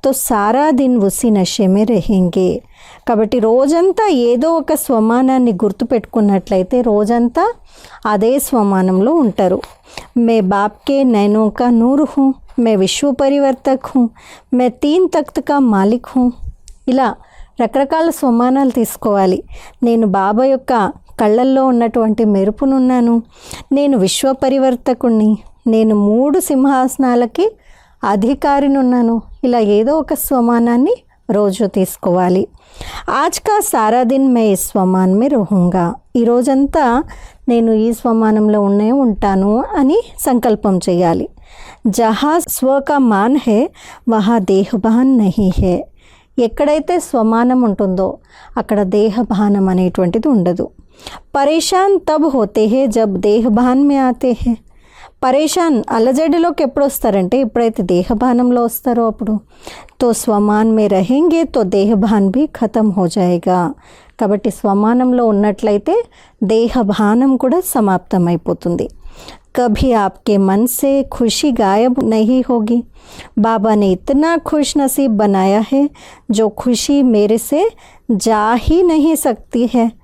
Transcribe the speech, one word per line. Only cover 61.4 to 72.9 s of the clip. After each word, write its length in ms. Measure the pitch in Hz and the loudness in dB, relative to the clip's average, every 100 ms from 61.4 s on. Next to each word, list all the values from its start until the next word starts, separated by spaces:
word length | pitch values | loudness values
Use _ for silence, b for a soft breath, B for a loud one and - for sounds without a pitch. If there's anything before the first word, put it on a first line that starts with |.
తో 200 | 330 262 | 0 -2
దేహభాన్ 640 | 196 196 202 220 214 214 196 | 0 0 2 0 2 2 0
భీ 160 | 233 302 | 0 -4
ఖతం 440 | - 220 233 214 | -4 -4 0 0
హో 180 | 190 180 | 0 -2
జాయేగా. 640 | 208 180 175 185 180 175 - b b b - | 0 0 0 0 0 -2 -6 b b b -6
కాబట్టి 280 | 214 202 226 | -2 -2 -4
స్వమానంలో 760 | - 214 196 214 247 254 247 233 | -4 -2 0 0 0 0 0 0
ఉన్నట్లయితే 800 | 202 208 202 214 208 214 415 466 b b b | 0 -2 -2 -2 -2 0 -2 -4 b b b
దేహభానం 920 | 196 220 226 254 202 202 208 226 269 262 | -2 0 0 0 -2 0 0 2 0 0
కూడా 220 | 262 330 | 0 -2
సమాప్తమైపోతుంది. 1300 | 359 269 208 185 - 190 175 170 - 170 170 175 - - B B B B B - | -2 -2 0 -2 -2 -2 0 -2 -4 -6 -4 -6 -6 -10 B B B B B -2
కభీ 360 | 240 208 269 | -2 0 0
ఆప్కే 460 | 226 190 - - 202 | 0 -2 -4 -2 0
మన్ 300 | 190 196 240 | 2 0 -2
సే 360 | - 277 277 | -2 0 0
ఖుషీ 480 | 269 - 233 - 302 | -2 -2 -2 0 -2
గాయబ్ 580 | 247 202 202 254 254 226 | 0 0 2 0 0 -2
నహీ 340 | 220 220 254 247 | 0 2 0 0
హోగి. 340 | 233 214 240 - | -2 0 -2 -4